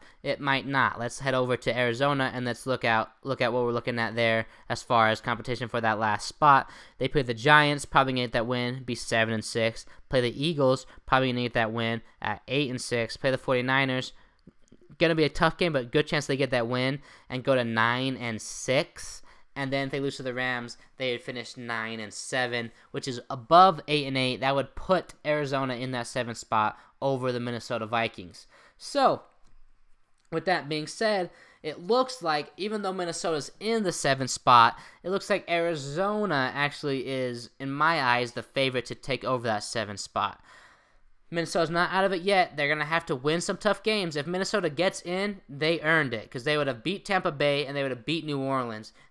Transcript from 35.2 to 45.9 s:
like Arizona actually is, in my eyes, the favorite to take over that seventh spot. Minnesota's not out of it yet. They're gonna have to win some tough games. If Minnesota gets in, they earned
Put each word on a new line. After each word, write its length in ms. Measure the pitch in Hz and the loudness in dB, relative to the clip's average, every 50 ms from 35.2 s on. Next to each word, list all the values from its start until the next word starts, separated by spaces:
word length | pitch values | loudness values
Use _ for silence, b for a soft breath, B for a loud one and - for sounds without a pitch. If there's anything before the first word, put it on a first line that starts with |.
| - - | -2 0
like 220 | 208 180 - - | -2 -2 0 -2
Arizona 1000 | 170 170 170 170 170 147 135 139 143 165 190 208 214 214 208 196 156 139 131 127 107 | 0 0 0 0 -2 -4 -6 -6 -4 -2 -2 -2 0 -2 0 0 0 0 0 -2 -2
actually 540 | 139 143 143 - - - 143 139 135 - 135 | -2 -2 -2 -4 -4 -4 -4 -2 -2 -4 -4
is, 420 | 135 131 127 123 120 120 120 - _ _ | -4 -2 -2 -2 -4 -6 -10 -14 _ _
in 120 | 139 139 | -8 -6
my 300 | 139 143 151 165 170 156 | -2 2 2 2 2 2
eyes, 320 | 135 123 123 123 123 117 - | 2 4 4 2 2 -2 -4
the 100 | 120 113 | -8 -12
favorite 440 | - - 139 135 131 123 123 - | -6 -2 0 0 2 2 0 -4
to 80 | - 123 | -4 -10
take 300 | - - - 131 123 - | -10 -6 -4 -4 -2 0
over 220 | 117 131 123 117 | -2 -2 0 0
that 180 | 120 107 104 - | -2 -2 -2 -4
seventh 360 | - - 120 107 101 101 95 | -4 -4 -4 -4 -4 -6 -10
spot. 400 | - - - 107 98 101 - - B B B B B B B B B B B B B _ - _ _ - 165 | -10 -6 -2 -2 -2 -2 -4 -8 B B B B B B B B B B B B B _ -20 _ _ -6 -4
Minnesota's 380 | 170 165 156 - 190 165 151 | -4 -4 -2 0 0 0 2
not 220 | 170 170 175 156 170 | 2 0 0 2 2
out 120 | 190 190 | 2 2
of 80 | 196 196 | 2 0
it 100 | 170 175 | 0 0
yet. 340 | 196 202 185 175 - 135 | 2 4 4 2 2 0
They're 100 | 147 143 | -2 0
gonna 180 | 143 151 151 151 | 0 0 0 0
have 220 | 147 165 170 - | 0 0 -2 0
to 80 | - 160 | 0 -4
win 260 | 127 131 147 160 175 | -2 0 0 0 0
some 160 | - - 190 | 0 -2 -4
tough 260 | 185 - 214 202 - - | 0 0 0 0 0 0
games. 340 | 220 220 208 190 165 143 | 0 0 0 -2 -2 -4
If 100 | 147 135 | -4 -4
Minnesota 420 | 165 175 185 196 - - 208 180 160 | -4 -2 -2 -2 0 0 0 0 -2
gets 320 | 143 135 175 190 190 - - | 0 0 0 0 0 -2 -6
in, 400 | 175 180 185 202 208 202 196 - - | -6 -4 -2 -2 -4 -6 -8 -12 -16
they 320 | 143 139 156 160 170 151 | -8 -2 0 0 0 0
earned 320 | - 156 | 2 2